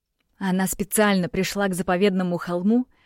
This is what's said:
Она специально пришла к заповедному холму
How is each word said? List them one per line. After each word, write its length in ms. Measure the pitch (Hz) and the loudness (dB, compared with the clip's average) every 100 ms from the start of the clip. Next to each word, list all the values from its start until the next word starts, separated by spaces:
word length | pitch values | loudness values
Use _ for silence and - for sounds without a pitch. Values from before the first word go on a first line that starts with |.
| _ _ _ - | _ _ _ -6
Она 280 | 190 185 185 | -2 0 -2
специально 600 | - 185 - 208 196 175 | -4 -4 2 2 2 0
пришла 400 | 190 185 202 202 | -2 -4 -2 -2
к 60 | |
заповедному 640 | 180 185 180 208 185 180 175 | -2 -2 2 2 2 -2 -4
холму 480 | 180 175 196 240 254 _ | -4 -2 2 2 0 _